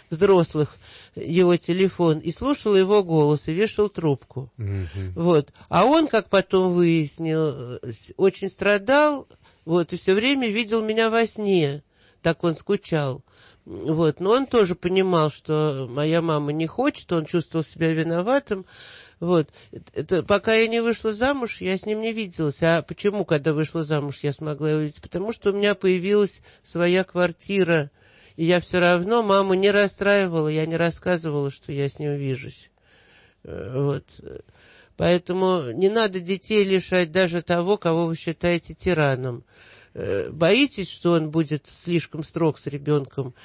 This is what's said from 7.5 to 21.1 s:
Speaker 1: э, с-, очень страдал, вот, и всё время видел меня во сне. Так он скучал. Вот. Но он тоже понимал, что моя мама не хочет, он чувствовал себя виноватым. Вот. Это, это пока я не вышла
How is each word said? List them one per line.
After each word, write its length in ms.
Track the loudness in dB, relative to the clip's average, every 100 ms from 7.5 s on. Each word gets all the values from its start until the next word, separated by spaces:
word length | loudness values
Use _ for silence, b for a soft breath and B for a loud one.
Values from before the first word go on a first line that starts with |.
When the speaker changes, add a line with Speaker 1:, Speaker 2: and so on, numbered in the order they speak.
| -4 -10 -12
Speaker 1:
э, 100 | -12
с-, 200 | -14 -16 0
очень 320 | 0 0 -8
страдал, 800 | -4 0 0 2 4 4 0 -8 -20 b b -2
вот, 260 | 0 0
и 40 | -2
всё 160 | 0
время 340 | 2 2 0 0
видел 340 | -2 -2 -2
меня 280 | 0 0 2
во 160 | 2 0
сне. 560 | -2 0 2 2 -2 -12 b b b
Так 220 | -2 0
он 120 | -2 -4
скучал. 640 | -2 -4 -2 -2 -2 -6 -14 b b b -16
Вот. 520 | -10 -4 0 0 0
Но 120 | 0
он 160 | 2 2
тоже 300 | 2 2 0
понимал, 540 | -2 0 2 2 0
что 560 | -2 -4 -2 0 -2 -6
моя 320 | -4 0 0
мама 300 | 0 -2 -2
не 140 | -4 -4
хочет, 460 | -2 -2 -2 -4
он 140 | -4 -2
чувствовал 360 | -4 -2 -6
себя 300 | -6 -4 -2
виноватым. 720 | 0 -2 -2 0 -2 -2 -8 -8 B B B B B
Вот. 280 | 0 2 0 b b
Это, 200 | -20 -12
это 300 | -10 -2 -2
пока 320 | 2 0 2
я 140 | 2 2
не 120 | 0
вышла 320 | 0 -2 -4